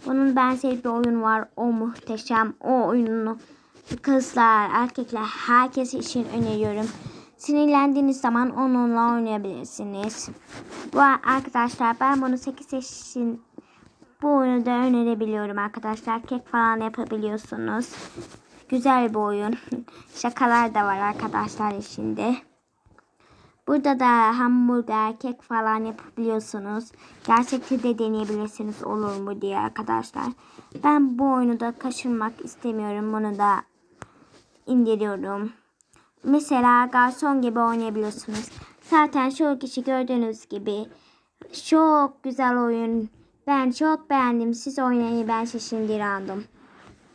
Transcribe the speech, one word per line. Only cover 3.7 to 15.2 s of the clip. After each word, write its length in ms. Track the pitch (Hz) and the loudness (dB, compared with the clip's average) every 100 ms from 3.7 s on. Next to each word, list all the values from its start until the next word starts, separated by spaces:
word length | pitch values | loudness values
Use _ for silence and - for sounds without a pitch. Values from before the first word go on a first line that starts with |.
| - - 254 | -20 -14 -6
kızlar, 680 | 285 262 262 247 226 214 202 | 2 2 2 4 6 4 2
erkekler, 520 | 226 240 - 233 220 | 0 0 -4 -8 -6
herkes 680 | 208 - - 240 254 269 247 | -6 -6 2 4 4 0 -4
için 320 | 262 - 247 226 233 | -6 -4 -4 -2 -2
öneriyorum. 500 | 226 214 214 208 220 - - - - - | -2 0 -2 -2 -6 -8 -16 -18 -20 -10
Sinirlendiğiniz 760 | - 294 294 285 285 277 277 269 | 0 4 6 6 4 4 2 2
zaman 360 | 240 233 254 - | 0 2 0 0
onunla 580 | 262 247 240 233 233 | 0 2 2 2 2
oynayabilirsiniz. 1120 | 233 226 214 196 123 - - 208 202 214 - - - - - - - - | 2 -2 -4 -6 -8 -10 -10 -10 -6 -6 -8 -12 -16 -18 -18 -16 -16 -2
Bu 60 | 277 | 4
ar-, 200 | 277 262 - | 4 4 0
arkadaşlar 680 | 262 - 247 240 - 233 233 | 0 0 -2 -2 0 -2 2
ben 220 | 269 269 | 2 2
bunu 160 | 262 254 | 0 -2
sekiz 340 | 269 262 285 | -6 -12 -8
yaşın, 680 | 262 254 - - 247 233 226 _ - - _ _ _ _ _ | -10 -8 -14 -10 -4 -4 -6 _ -20 -20 _ _ _ _ _
bu 140 | 294 277 | 2 4
oyunu 300 | 254 247 240 | 4 2 0
da 40 | |
önerebiliyorum 880 | 240 254 240 233 220 | 2 2 2 2 0